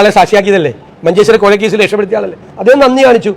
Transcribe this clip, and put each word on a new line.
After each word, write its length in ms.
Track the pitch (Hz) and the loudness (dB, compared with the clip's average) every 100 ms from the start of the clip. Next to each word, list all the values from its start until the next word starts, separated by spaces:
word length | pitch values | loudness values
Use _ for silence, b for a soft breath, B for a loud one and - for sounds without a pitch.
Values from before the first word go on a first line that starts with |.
ആളെ 100 | 208 202 | 2 2
സാക്ഷിയാക്കിയതല്ലേ, 560 | - 202 196 196 147 - - - 165 | 2 0 0 -2 -2 -8 -18 -6 -2
മഞ്ചേശ്വരം 340 | 175 220 226 | 0 2 2
കൊലക്കേസിൽ 360 | 202 202 214 214 | 2 0 -2 -2
രക്ഷപ്പെടുത്തിയ 340 | 208 208 196 214 | -2 -4 -4 -4
ആളല്ലേ, 180 | 196 165 - - | -6 -12 -20 -4
അദ്ദേഹം 200 | 202 277 | 0 2
നന്ദി 180 | 262 262 262 | 2 2 2
കാണിച്ചു 260 | 233 202 | 2 -2